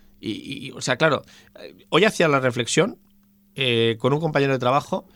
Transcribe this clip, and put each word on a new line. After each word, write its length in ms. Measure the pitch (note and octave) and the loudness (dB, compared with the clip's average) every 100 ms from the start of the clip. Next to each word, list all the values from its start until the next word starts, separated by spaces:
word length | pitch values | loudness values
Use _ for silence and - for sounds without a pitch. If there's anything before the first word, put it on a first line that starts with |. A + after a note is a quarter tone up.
| - - | -20 -14
Y, 100 | - | -10
y, 340 | F#2+ - C3+ C#3 | -10 -12 -14 -14
y, 40 | |
o 80 | - | -10
sea, 160 | - B2 | -6 0
claro, 260 | D#3 B2+ - - - - | 0 0 -4 -20 -20 -20
eh, 160 | D2+ F2+ - | -20 -18 0
hoy 160 | D#3+ G#3 | 2 2
hacía 200 | - E3 | 2 2
la 140 | C#3 | 2
reflexión, 580 | C3 B2 A#2 - G3+ - _ _ _ _ _ | 0 -2 -2 0 0 -4 _ _ _ _ _
eh, 420 | - C3 A#2 A2+ A2+ | -4 0 2 2 2
con 120 | B2+ | 0
un 40 | D3 | 0
compañero 320 | D#3+ D3 C#3 | 0 0 0
de 40 | C3 | 2
trabajo 480 | B2+ C#3+ - F#3+ - | 2 0 -2 -8 -8